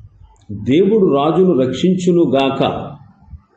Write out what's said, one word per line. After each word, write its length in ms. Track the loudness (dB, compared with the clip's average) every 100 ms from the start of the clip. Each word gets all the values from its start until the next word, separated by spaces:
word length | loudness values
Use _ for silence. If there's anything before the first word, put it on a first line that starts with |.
| -20 _ -20 _ -16
"దేవుడు 640 | -8 0 2 2 2 2
రాజును 440 | 2 0 2 2 2
రక్షించునుగాక" 1040 | 0 0 0 0 0 2 2 0 -2 -2 -4 -4 -12 -16 -20 _ -20 -20 _